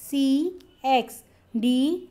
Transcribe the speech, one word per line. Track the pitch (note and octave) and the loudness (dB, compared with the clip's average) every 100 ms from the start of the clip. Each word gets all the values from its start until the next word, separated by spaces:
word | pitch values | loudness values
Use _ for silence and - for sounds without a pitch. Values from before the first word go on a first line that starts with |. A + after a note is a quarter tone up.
| - | -6
C, | C#4 C4+ C4+ F4 F#4 - _ C4 | 0 2 2 0 -6 -16 _ 0
X, | C4 A3+ - - _ _ | 0 0 -10 -20 _ _
D, | A3+ A#3+ B3+ C#4 F4+ - | -2 0 2 2 -2 -8